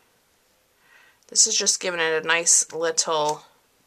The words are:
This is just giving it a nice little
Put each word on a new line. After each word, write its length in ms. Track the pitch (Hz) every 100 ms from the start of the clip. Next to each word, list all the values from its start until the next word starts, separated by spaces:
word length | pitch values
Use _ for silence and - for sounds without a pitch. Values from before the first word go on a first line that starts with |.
| _ _ _ _ _ _ _ _ _ - _ _ -
This 200 | 233 226
is 100 | 214
just 240 | 196 -
giving 180 | 190 170
it 240 | 160 160
a 40 | 165
nice 440 | 165 170 - -
little 720 | 160 165 160 - 156 151 151 - _ _ _